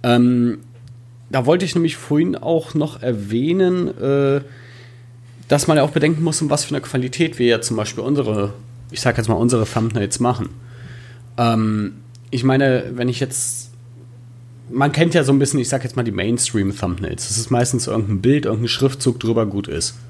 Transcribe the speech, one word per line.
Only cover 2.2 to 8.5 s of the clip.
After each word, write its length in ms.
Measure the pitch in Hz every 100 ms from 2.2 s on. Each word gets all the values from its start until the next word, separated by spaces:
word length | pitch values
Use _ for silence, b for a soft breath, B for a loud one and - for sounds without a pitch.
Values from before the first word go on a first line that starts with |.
| 175
auch 400 | 180 147 165 160
noch 260 | 156 143 -
erwähnen, 880 | 127 113 101 113 147 185 185 180 175 -
äh, 420 | 135 139 139 143 139 B B B B B B - - - -
dass 180 | 147
man 120 | - 156
ja 60 |
auch 60 | 147
bedenken 340 | 151 156 156
muss, 160 | 165 156
um 80 | 151
was 140 | 143
für 100 | -
eine 60 | 143
Qualität 580 | - 131 127 131 165 -
wir 80 | 120
ja 120 | 113
zum 160 | -
Beispiel 280 | 113 107 -
unsere, 500 | 117 143 117 107 101